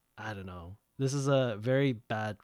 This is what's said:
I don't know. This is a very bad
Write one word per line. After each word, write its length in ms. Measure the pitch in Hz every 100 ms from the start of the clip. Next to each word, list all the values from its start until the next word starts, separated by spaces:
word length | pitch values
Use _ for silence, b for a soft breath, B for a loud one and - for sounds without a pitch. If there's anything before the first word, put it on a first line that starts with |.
| _ -
I 180 | 110
don't 120 | 101 92
know. 300 | 90 85 101 _ -
This 140 | 135
is 120 | 143 139
a 300 | 135 127 101
very 340 | 113 135 139
bad 420 | 110 - 107 107 101